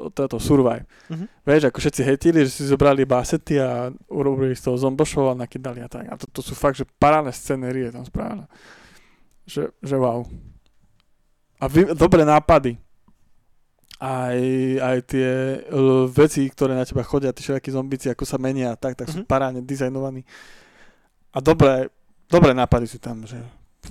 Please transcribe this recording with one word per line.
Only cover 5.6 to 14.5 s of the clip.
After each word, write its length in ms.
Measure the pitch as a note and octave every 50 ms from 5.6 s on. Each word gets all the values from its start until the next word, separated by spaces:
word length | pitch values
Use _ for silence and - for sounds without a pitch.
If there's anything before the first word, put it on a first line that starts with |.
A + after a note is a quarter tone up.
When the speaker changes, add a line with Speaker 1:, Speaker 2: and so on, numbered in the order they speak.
| C3 C3 A#2+ B2
Speaker 1:
a 80 | A#2+ B2
tak. 160 | - B2 -
A 80 | - -
to, 120 | - - -
to 120 | - - B2
sú 100 | - -
fakt, 220 | - - C#3+ C3+
že 140 | - C3 - _
parádne 380 | _ D3+ D3 D3+ D#3 D3+ B2+
scenérie 580 | A#2+ - - - C#3 C3 B2+ B2 B2+ C3 B2+ A#2
tam 140 | B2 B2+ B2+
spravené. 420 | - - - - - A2+ G2 - - _ _ - - - - - - - - _ _ _ _ _ _ _ _ _
Že, 260 | - - C#3+ D3+ - - _
že 160 | - C3+ C#3
wow. 320 | C3+ B2+ A#2+ A#2 A#2+ A#2+ - - - - - - - _ _ _ _ _ _ _ _ _ _ _ _ _ _ _ _ _ _ _ _
A 80 | C3
vy-, 260 | C3+ C#3 D#3+ G3 F#3 E3
dobré 320 | C#3+ D#3+ F3+ F#3 E3+ D3+
nápady. 520 | D3+ D3+ D3+ - - E3 D3 C3+ B2 A#2 - - _ _ _ _ _ _ _ _ _ _ _ _ _ _ _ _ _ _ _ _ - -
Aj, 380 | - C3 C3 C3 B2+ B2+ B2 B2 B2 B2+ C3